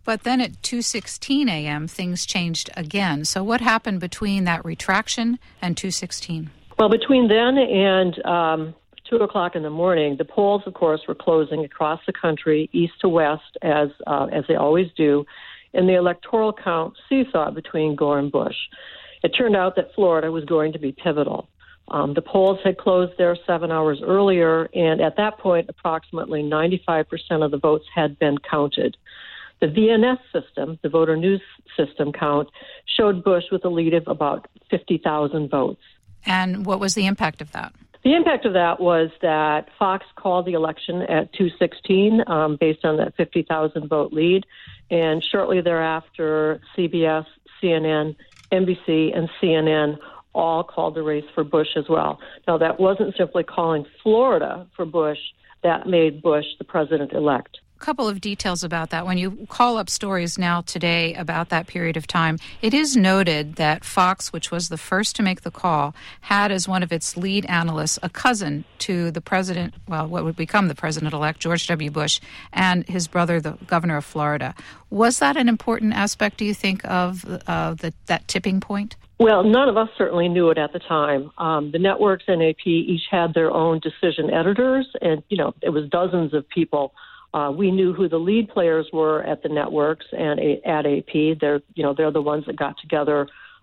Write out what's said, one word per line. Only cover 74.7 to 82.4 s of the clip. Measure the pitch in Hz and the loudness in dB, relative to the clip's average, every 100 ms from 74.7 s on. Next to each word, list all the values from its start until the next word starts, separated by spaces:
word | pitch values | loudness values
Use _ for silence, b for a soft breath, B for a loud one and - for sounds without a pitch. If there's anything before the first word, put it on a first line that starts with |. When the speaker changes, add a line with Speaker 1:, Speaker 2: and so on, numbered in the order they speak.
| B - | B -6
Speaker 1:
Was | 202 233 - | 2 2 4
that | 285 277 | 2 2
an | 240 | 2
important | 226 - 226 214 | 2 0 -2 0
aspect, | 220 202 - 208 - | 0 -2 -2 -4 -2
do | 208 | -4
you | |
think, | 202 196 190 | -2 -2 -4
of, | - 180 180 185 - 180 - | -2 -2 -2 -4 -10 -10 -6
uh, | 165 160 | -4 -4
the, | 165 165 - - | -6 -8 -10 -4
that | 165 - | -4 -4
tipping | 185 190 190 | -4 -2 -2
point? | - 202 208 - - - | -2 -6 -6 -12 -6 4
Speaker 2:
Well, | 226 208 | 6 6
none | 214 240 277 | 6 6 4
of | 214 | 2
us | 220 - | 0 0
certainly | 185 175 175 | 0 2 2
knew | 175 170 | 4 4
it | 160 | 4
at | 147 | 0
the | 175 | -6
time. | - 160 147 139 147 - | -4 0 2 0 -4 -6
Um, | 165 156 147 | -2 -2 -2
the | 165 | 0
networks | 190 - 208 190 - | 0 2 2 2 0
and | 175 | 2